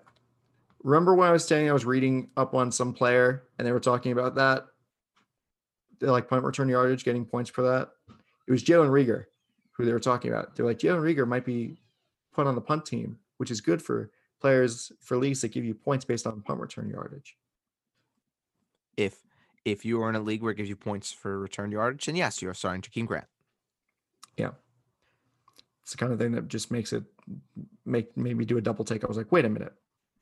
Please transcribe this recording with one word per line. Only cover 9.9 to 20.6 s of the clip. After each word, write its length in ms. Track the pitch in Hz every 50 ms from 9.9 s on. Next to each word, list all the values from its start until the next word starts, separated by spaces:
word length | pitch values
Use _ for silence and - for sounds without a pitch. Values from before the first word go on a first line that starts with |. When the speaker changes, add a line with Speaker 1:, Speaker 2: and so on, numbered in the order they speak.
Speaker 1:
were 80 | 117 117
talking 320 | - 131 123 120 - 117
about. 240 | 113 110 - - -
They're 100 | - 117
like, 140 | 117 113 -
"Jalen 200 | - 160 180 170
Reagor 280 | 151 160 165 143 123 120
might 160 | 123 123 127
be 340 | 127 123 120 113 - 165 - _ _ _ _ _ _ _ _ _ _
put 160 | _ - 143 135
on 80 | 127
the 40 | 120
punt 240 | - - 151 160 156
team, 340 | - 127 117 113 - 117 - _ _ _
which 160 | - 123 120
is 80 | 120 104
good 200 | - 165 170 165
for 300 | - - 123 113 107 104 _ _ _ _ _ _
players 500 | - 139 135 127 127 123 117 117 - - - _
for 160 | - - 131
leagues 240 | 123 135 139 139 135
that 100 | - 110
give 120 | - 127 120
you 100 | 113 110
points 300 | - - 143 139 127 -
based 220 | - 120 117 -
on 160 | 113 110 107
punt 180 | 104 - - -
return 300 | 113 - - 117 113 104
yardage." 460 | 101 - - - - - - - - _ _ _ _ _ _ _ _ _ _ _ _ _ _ _ _ _ _ _ _ _ _ _ _ _ _ _ _ _ _ _ _
Speaker 2:
If, 240 | - 104 95 - - _ _ _ _ _ _ _ _ -
if 200 | 110 101 101 -
you 180 | 113 117 113
are 80 | 110 113
in 40 | 113
a 60 | 110
league 220 | 107 107 110 107
where 100 | 113 110
it 40 | 101
gives 120 | 104